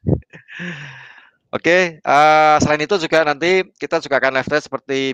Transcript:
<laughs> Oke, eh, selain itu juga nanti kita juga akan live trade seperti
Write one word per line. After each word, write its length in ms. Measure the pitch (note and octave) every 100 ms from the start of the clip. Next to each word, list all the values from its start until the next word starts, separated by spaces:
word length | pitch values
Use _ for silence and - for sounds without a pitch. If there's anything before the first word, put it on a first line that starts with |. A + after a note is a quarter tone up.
<laughs> 1040 | - D#2 - - _ - F3 D3+ D3 C3 - - _ _ -
Oke, 480 | - D#3+ F3+ F3 D#3
eh, 580 | - C#3 D#3 D#3 D3+ D3+
selain 160 | C#3 D3+
itu 160 | D3+
juga 320 | G3+ D#3+ D#3+ D3+
nanti 400 | C#3+ E3 F#3 F#3
kita 240 | - D3 E3
juga 240 | D3 C3+
akan 160 | C3 C3
live 80 | B2
trade 200 | D3 -
seperti 280 | C3+ - C3+ C3+